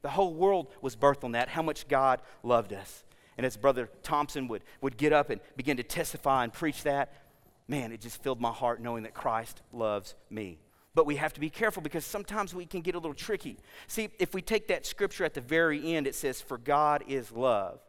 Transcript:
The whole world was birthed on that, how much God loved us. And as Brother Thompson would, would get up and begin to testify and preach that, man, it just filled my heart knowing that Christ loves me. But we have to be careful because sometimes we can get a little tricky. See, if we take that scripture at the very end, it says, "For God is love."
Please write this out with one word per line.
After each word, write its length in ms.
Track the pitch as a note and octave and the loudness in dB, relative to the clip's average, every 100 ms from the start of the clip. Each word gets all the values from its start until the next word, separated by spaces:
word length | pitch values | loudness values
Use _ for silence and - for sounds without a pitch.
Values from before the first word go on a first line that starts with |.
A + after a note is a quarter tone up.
The 80 | C#3+ | 0
whole 240 | D3+ F#3 | 2 2
world 340 | D#3+ F#3+ F#3+ D#3 - | 4 4 4 0 -8
was 160 | C3+ A2 | -8 6
birthed 260 | C#3+ C#3 | 6 6
on 80 | B2+ | -2
that, 160 | A#2 B2+ | 0 0
how 140 | E3 | 0
much 260 | D#3+ D3+ - | -2 -4 0
God 340 | C#3 C3+ B2+ - - | 4 4 2 -2 -10
loved 300 | A#2 A#2 G2+ | 2 2 2
us. 320 | G2 F#2+ - - - _ - | -10 -12 -18 -20 -20 _ -4
And 80 | B2+ | -4
as 100 | G2 | 2
Brother 340 | C#3 C3 A2+ - | 2 4 -2 -10
Thompson 460 | - D3 D3 D3 B2+ | -2 -2 -2 -4 -6
would, 140 | G#2+ - - | -8 -10 -6
would 160 | C3+ B2 | -6 2
get 160 | D3 | 6
up 160 | D3+ C#3 | 6 4
and 100 | G#2 - - | -4 -8 -6
begin 220 | B2+ B2+ | -2 -2
to 60 | |
testify 600 | A#2+ F3 D#3 - C#3+ C3+ | -2 -4 -4 -2 2 2
and 80 | A#2 | 2
preach 320 | - D#3+ - | -2 -2 0
that, 300 | D3 C#3+ C3+ - - _ _ _ - | -2 0 -2 -6 -20 _ _ _ -6
man, 240 | C#3+ A2+ | -4 -4
it 80 | A2+ | -10
just 200 | A#2 - | -12 -6
filled 200 | C#3 B2 | -4 0
my 100 | A#2+ | -2
heart 300 | C3+ B2 A#2 | 0 -2 0
knowing 220 | A#2+ A#2 | -4 -6
that 100 | A2+ | -8
Christ 480 | - C3 A2+ A2+ - - | -4 -2 -2 -4 -14 -16
loves 440 | A#2+ A2 G#2 G2 - _ | -4 -2 -2 -6 -20 _
me. 300 | G#2+ G2 E2 _ _ _ | -10 -10 -12 _ _ _
But 120 | D#3+ D3 | 4 4
we 120 | C#3+ | 2
have 160 | D#3 | -4
to 80 | - | -4
be 80 | D#3 | -6
careful 340 | - G#3+ G3 | 0 -2 0
because 220 | D3+ E3+ - | -6 -6 -6
sometimes 500 | G#3 G3+ G#3+ G3 F3+ | -8 -6 -6 -6 -8
we 100 | F3 | -8
can 140 | F#3 | -6
get 160 | E3 F3 | -4 -4
a 20 | |
little 160 | D#3+ | -6
tricky. 440 | C#3+ - G3+ C3+ - - - - | -8 -6 -6 -6 -14 -20 -20 -8
See, 260 | - A3 - | -6 -6 -2
if 160 | F3+ | -2
we 80 | F#3+ | -2
take 280 | - A3 G#3+ | 0 0 2
that 160 | F3 - | -2 -2
scripture 400 | - G3 - D#3+ | -4 -4 0 -2
at 80 | |
the 80 | D3+ | -2
very 520 | A#2+ D#3+ E3 D3 E3 | 0 4 4 2 -2
end, 140 | E3 C3+ | -2 -2
it 80 | - | -2
says, 240 | C#3+ B2+ | -4 -4
"For 180 | - B2 | -8 -8
God 460 | A#2+ C#3+ D3+ D3 C3+ | 2 4 4 2 -2
is 280 | C3+ A2+ | -6 -4
love." 480 | A2+ B2+ G#2+ F#2 F#2 | 0 2 2 0 -10